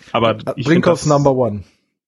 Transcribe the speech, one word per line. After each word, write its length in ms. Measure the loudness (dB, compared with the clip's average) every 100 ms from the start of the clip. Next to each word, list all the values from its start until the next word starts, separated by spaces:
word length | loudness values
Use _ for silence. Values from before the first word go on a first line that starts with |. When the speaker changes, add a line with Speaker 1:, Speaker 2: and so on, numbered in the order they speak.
| -6
Speaker 1:
Aber 200 | 0 0
Speaker 2:
Äh, 220 | -2 -6 -6
Speaker 1:
ich 80 | 0
Speaker 2:
Brinkhoffs 380 | 2 2 0
Speaker 1:
find 80 | 0
das 40 | 2
Speaker 2:
Number 80 | 2 0
One. 280 | -2 -4 -12 _ _ _